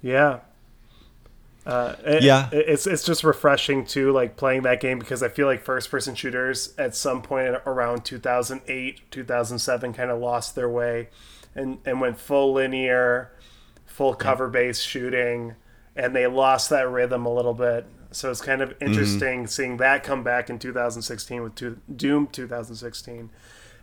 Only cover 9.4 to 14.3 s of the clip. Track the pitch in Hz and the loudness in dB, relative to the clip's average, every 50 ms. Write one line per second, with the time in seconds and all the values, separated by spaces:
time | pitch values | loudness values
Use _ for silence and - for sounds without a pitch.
9.4 | 120 110 123 117 - - 127 117 123 123 113 - 123 123 120 117 120 120 120 120 | -2 -2 -4 -4 -2 -2 -2 -2 -2 -6 -6 -4 -4 -4 -2 -2 -2 -2 -2 -2
10.4 | 110 - - 135 123 120 120 120 120 120 117 117 117 110 - - - - - - | -4 -6 -6 -4 -2 -2 0 0 0 0 -2 -4 -6 -8 -14 -20 -20 -20 -20 -20
11.4 | - - - - 135 131 131 - - 139 127 131 131 123 117 - - - 143 139 | -20 -14 -10 -8 -6 -6 -8 -8 -6 -4 -2 -2 0 -2 -2 -4 -4 0 2 4
12.4 | 139 135 131 135 135 131 131 131 131 127 127 123 127 123 123 123 123 - - - | 4 4 4 2 2 0 0 0 0 2 4 4 4 4 2 2 -2 -6 -14 -20
13.4 | - - - - - - - - - - - - 139 135 120 - - 139 | -20 -20 -20 -20 -20 -20 -20 -20 -20 -14 -4 0 0 0 2 2 2 0